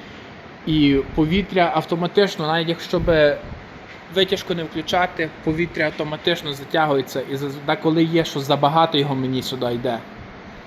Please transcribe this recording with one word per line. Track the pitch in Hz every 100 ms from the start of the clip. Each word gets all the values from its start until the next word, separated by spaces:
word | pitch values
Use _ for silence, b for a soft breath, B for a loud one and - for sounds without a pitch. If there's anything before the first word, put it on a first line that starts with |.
| B B B B - - -
і | 156 143 139 - -
повітря | 156 190 185 185 170 156
автоматично, | - 170 175 202 190 - 156
навіть | 165 165
якщо | 165 - 175
би | 175 160 147 143 - - - - - - -
витяжку | 180 190 185 - 170
не |
включати, | 156 160 156 185 180 - 156 -
повітря | 165 156 170 170 156
автоматично | 160 151 151 175 165 156
затягується, | 135 131 165 156 139 131 139 127
і | 139
за-, | 143 143 143
деколи | 156 160 160
є, | 165 165 151
що | 147
забагато | 135 143 143 160 160 151
його | 143 131
мені | 131 131
сюди | - 127 123
йде, | 120 123 113 - - - - - -